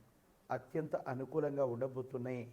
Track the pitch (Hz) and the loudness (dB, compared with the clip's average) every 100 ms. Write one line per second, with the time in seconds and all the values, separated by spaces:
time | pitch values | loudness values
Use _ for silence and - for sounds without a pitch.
0 | - - - - - 127 - 160 151 - | -20 -20 -20 -18 -4 -4 0 -2 0 -2
1 | - 131 135 151 147 139 131 117 135 127 | -2 -4 0 2 2 4 2 2 0 -2
2 | 127 127 123 123 117 | -4 -4 -2 -4 -6